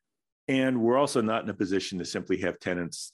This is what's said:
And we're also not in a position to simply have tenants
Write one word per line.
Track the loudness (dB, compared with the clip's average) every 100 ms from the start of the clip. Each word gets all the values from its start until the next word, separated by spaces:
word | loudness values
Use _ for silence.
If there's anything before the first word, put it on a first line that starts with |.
| _ _ _ _ 0
And | 2 2 2
we're | 4 4
also | 4 2
not | 2 0
in | -2
a |
position | -4 0 0 0 -6
to |
simply | -4 -6 -2 0
have | 0 -2
tenants | -4 -2 -4 -8 -14